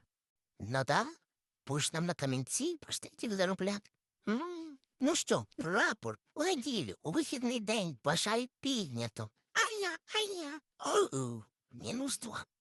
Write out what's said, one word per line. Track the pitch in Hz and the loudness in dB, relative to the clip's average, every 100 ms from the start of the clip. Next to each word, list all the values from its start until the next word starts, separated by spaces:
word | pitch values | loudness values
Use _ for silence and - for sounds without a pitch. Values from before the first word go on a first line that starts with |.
| _ _ _ _ _ - | _ _ _ _ _ -10
Ну | 98 131 131 | -2 0 4
да, | 156 262 330 _ _ _ _ - | 4 2 -4 _ _ _ _ -4
будеш | 143 - | 0 0
нам | 160 175 | 0 0
на | |
камінці | 170 135 127 131 - 302 339 | 0 0 0 0 0 0 -2
проститів | - - - - 233 | -6 -8 -8 -6 -2
заробляти. | 196 180 190 185 202 - _ _ _ - | 2 2 2 0 -2 -6 _ _ _ -2
М, | 226 339 349 320 277 _ - | -2 -2 -6 -10 -14 _ 0
ну | 262 339 | 2 2
що, | - 180 110 - | 2 0 0 -6
прапор, | 160 196 330 254 117 107 _ | 0 2 2 0 -4 -8 _
у | - | -2
неділю, | 330 330 262 233 113 85 | 0 0 0 0 -2 -4
у | 151 | -2
вихідний | 226 311 277 240 247 | 0 0 0 0 0
день, | 208 226 175 135 | 0 0 0 -2
бажаю | 143 160 208 226 254 _ | 0 2 2 2 0 _
піднято. | 269 254 165 117 117 - 107 - _ | -2 0 0 -2 -2 -4 -8 -10 _
А | - 453 427 | 0 2 2
я, | 381 330 - 427 | -2 -4 -2 0
а | |
я, | 415 370 294 302 - - | 0 -2 -6 -8 -12 -8
оу, | 277 359 - 135 123 117 - _ _ | 2 4 4 2 -2 -4 -10 _ _
мінус | 120 - 240 269 - | -10 -4 -2 -2 -4
два. | 233 - - _ | -6 -8 -10 _